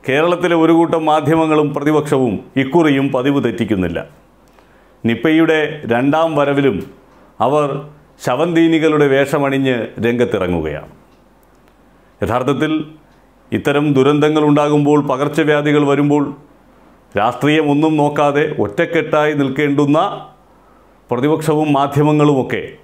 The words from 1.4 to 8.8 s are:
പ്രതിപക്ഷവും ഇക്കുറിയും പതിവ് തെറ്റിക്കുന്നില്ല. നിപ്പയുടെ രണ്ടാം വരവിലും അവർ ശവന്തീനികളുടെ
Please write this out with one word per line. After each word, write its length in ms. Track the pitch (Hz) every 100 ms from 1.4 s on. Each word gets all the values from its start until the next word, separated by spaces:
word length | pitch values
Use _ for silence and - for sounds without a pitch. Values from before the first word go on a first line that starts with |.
| 160 151 147
പ്രതിപക്ഷവും 600 | 151 147 151 147 139 127 95 - -
ഇക്കുറിയും 440 | 131 165 156 135 135
പതിവ് 260 | 131 131 139
തെറ്റിക്കുന്നില്ല. 540 | 120 - 107 101 90 82 - - _ _ _ _ _ _ _ _
നിപ്പയുടെ 540 | 113 113 160 160 160 156 151 151 110
രണ്ടാം 360 | 117 139 156 165 147
വരവിലും 380 | 143 143 139 95 - - _ - - _ 117
അവർ 220 | 151 143 147 - - _ _ -
ശവന്തീനികളുടെ 840 | 127 175 165 165 160